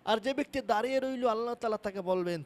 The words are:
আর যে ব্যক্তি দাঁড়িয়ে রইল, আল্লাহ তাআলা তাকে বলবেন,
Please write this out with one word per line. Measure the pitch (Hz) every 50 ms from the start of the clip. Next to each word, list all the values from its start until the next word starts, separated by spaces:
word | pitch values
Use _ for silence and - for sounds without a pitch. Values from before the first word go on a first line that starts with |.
| -
আর | - 214 220
যে | 208 254 277
ব্যক্তি | 269 285 - - 277
দাঁড়িয়ে | 214 202 226 208 226 247 269 269
রইল, | 262 269 262 247 247 247
আল্লাহ | 214 220 233 240 240
তাআলা | 240 - 226 214
তাকে | 208 - 208 190 196
বলবেন, | 180 175 185 185 180 175 175 165 143